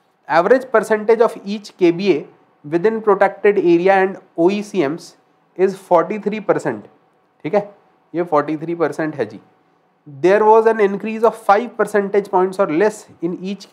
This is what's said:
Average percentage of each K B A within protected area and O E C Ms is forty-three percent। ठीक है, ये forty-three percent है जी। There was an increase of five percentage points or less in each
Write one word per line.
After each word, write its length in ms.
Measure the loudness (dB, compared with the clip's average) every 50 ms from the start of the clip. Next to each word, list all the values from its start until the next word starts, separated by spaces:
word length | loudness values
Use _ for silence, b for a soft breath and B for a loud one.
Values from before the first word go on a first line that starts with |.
| _ _ _ _ _ -2 0 2
Average 280 | 4 4 2 2 2 0
percentage 580 | 0 0 0 0 -2 0 2 2 2 2 2 0
of 140 | -2 -6 -10
each 260 | -10 -10 -10 -12 -12 -4 0
K 100 | 2 2
B 220 | 2 2 0 0 0
A 60 | 0 -2 -10 -18 _ _ _ _ _ -10 -6
within 240 | -4 -2 0 -2
protected 680 | -2 0 0 0 2 2 2 0 0 0 0 0 2 2
area 320 | 2 2 2 4 4 4
and 260 | 2 2 2 -2 -4 -8 -18 _ _ 0
O 100 | 0 0
E 120 | 0 -2
C 120 | -6 -6 -4
Ms 280 | -2 -2 -2 -4 -8 -12 -18 -20 _ _ _ _ _ _ _ _ -2
is 140 | -2 -2 -2 -4 -2 2
forty-three 520 | 2 2 2 0 -4 -6 -6 -6 -6 -4 -2
percent। 340 | -2 -2 -2 -2 -6 -8 -8 -12 -18 _ _ _ _ _ _ _ _ _ _
ठीक 120 | -8 -4 -4
है, 200 | -4 -4 -6 -14 _ _ _ _ _ _ _ -8
ये 100 | -8 -4
forty-three 520 | 0 0 0 0 -2 -6 -8 -6 -8 -4 -4
percent 340 | -4 -4 -4 -4 -6 -6 -6
है 120 | -6 -8
जी। 140 | -8 -10 -18 -20 _ _ _ _ _ _ _ _ _ _ _ _ -20 -6 -2
There 220 | 2 2 4 4 6 6
was 240 | 6 6 4 2
an 80 | 2 2 0 0
increase 360 | 0 -2 -8 -8 -4 0 0
of 80 | 0 -2 0 0 0
five 180 | 2 2 0 -4 -4 -4
percentage 480 | -4 -2 -2 -2 -2 0 0 -2 -2 0
points 320 | 0 0 0 0 -2 -2
or 60 | -2 -2
less 400 | 0 0 0 0 -2 -6 -16 -20 -14 -8 -8
in 140 | -8 -6 -8
each 260 | -8 -10 -10 -12 -8 -2